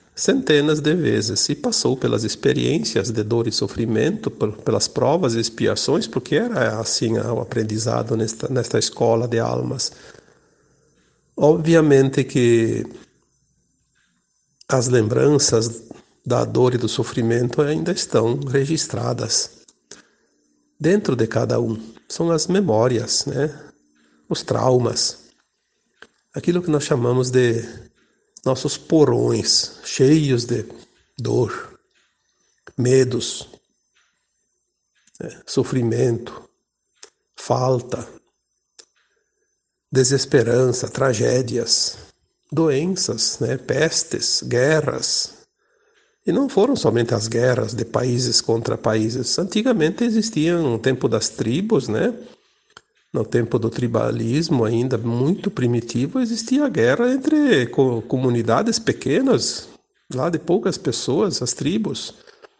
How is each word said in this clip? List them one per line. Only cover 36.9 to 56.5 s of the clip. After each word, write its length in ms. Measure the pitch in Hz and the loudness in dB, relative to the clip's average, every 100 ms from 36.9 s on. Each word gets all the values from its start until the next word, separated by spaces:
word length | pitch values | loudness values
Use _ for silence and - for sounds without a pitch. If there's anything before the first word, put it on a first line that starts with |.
| _ - _ _ - | _ -20 _ _ -10
falta, 720 | - 123 127 127 - - - - _ _ _ _ _ - - _ _ _ _ _ _ _ _ _ _ | -2 0 2 0 -2 -10 -10 -18 _ _ _ _ _ -20 -20 _ _ _ _ _ _ _ _ _ _
desesperança, 960 | 135 127 135 - 135 113 117 127 123 113 | 2 2 2 2 2 4 4 2 0 -4
tragédias, 1080 | - 139 110 120 127 120 117 117 - - - - _ _ _ _ | 0 0 2 2 0 0 -4 -2 -2 -2 -8 -18 _ _ _ _
doenças, 880 | 147 160 135 175 185 - 113 - - | 0 2 2 -2 -4 -4 -4 -4 -2
né? 180 | 120 131 | -4 -4
Pestes, 880 | - 131 160 - - - - - | -2 0 0 -2 -4 -4 -4 -4
guerras. 880 | 123 123 135 156 135 123 - - - - _ _ _ _ _ _ _ _ - | -2 2 2 2 0 -4 -4 -4 -6 -10 _ _ _ _ _ _ _ _ -2
E 40 | |
não 180 | 185 277 | 0 0
foram 260 | 196 247 269 | 2 2 2
somente 400 | 131 117 117 113 | 2 2 2 0
as 120 | 110 | -2
guerras 460 | 117 127 117 110 | 0 2 2 -2
de 120 | 117 113 | -4 -4
países 560 | - 127 120 120 117 | -2 0 -2 0 0
contra 360 | - 117 113 113 | 0 0 -2 -2
países. 600 | 113 110 110 127 123 - | 0 0 0 -2 -4 -2
Antigamente 640 | 190 214 247 226 156 214 | -2 0 2 2 2 2
existiam, 580 | 240 214 214 151 160 175 | 0 0 0 0 0 2
no 180 | 147 113 | 2 0
tempo 280 | 135 127 120 | 0 0 0
das 220 | 110 - | 0 -2
tribos, 580 | - 113 143 214 185 120 | -4 -2 -2 0 0 0
né? 260 | 107 208 226 - - _ _ _ - _ _ _ - | 0 -2 -4 -12 -20 _ _ _ -20 _ _ _ -6
No 80 | |
tempo 340 | 107 123 117 123 | -2 -2 0 -2
do 120 | 113 | -2
tribalismo, 960 | - 120 117 117 117 113 139 165 139 110 | -2 -2 0 -2 -2 -2 -2 0 0 0
ainda 320 | 117 127 117 | 0 0 -2
muito 520 | 117 117 139 202 202 | -2 -2 0 -2 -4
primitivo, 680 | - 123 120 117 117 143 262 | -2 0 0 -2 -4 -2 -2
existia 460 | 233 226 - | -2 -4 -2